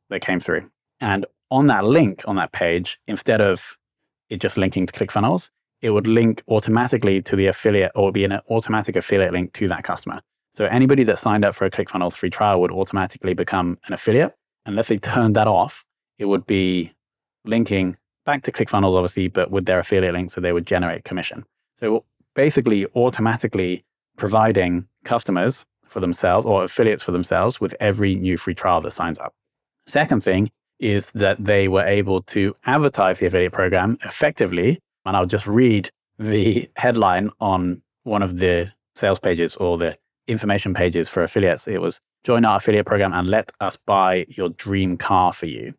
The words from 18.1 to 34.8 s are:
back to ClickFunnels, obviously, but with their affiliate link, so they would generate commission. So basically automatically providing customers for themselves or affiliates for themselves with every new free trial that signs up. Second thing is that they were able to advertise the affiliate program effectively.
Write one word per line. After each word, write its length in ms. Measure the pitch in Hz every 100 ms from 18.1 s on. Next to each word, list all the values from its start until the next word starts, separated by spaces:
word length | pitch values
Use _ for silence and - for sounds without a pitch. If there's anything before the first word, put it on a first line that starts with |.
| _ -
back 160 | 143
to 80 | -
ClickFunnels, 420 | - 104 104 98
obviously, 340 | 92 87 - 92
but 220 | 95 90
with 160 | 98 92
their 140 | 92
affiliate 340 | 85 98 92
link, 160 | 87 90
so 100 | -
they 140 | 87
would 140 | 87 82
generate 360 | 90 87 85
commission. 400 | - 90 - 123 - _ _ -
So 260 | 110 110 _ _ _ -
basically 500 | 151 143 117 104 98 123
automatically 880 | 123 117 110 117 110 98 90 90 _ _ _ -
providing 680 | 104 110 113 98 90 87 92 _
customers 600 | - 120 - 92 107 - - _ _
for 120 | 110
themselves 460 | 87 87 90 95 110
or 180 | 95
affiliates 380 | 92 - 113 98
for 100 | -
themselves 480 | 87 87 87 107 -
with 160 | 95 -
every 340 | 107 101 101
new 240 | 95 92 87
free 160 | -
trial 280 | 87 95 85
that 100 | 80
signs 260 | - 85 76
up. 160 | 69 _ _ _ _ _ -
Second 360 | 143 151 117
thing 280 | 98 92 107 _ _ -
is 320 | 117 101 -
that 300 | 104 98 101
they 240 | 101 101 95
were 160 | 95
able 380 | 87 101 95 92
to 340 | - 107 95 - -
advertise 520 | 147 143 - 95 90
the 80 | 90
affiliate 260 | 92 90
program 460 | - 92 90 98 120
effectively. 760 | 104 - 151 - 98 87 104 175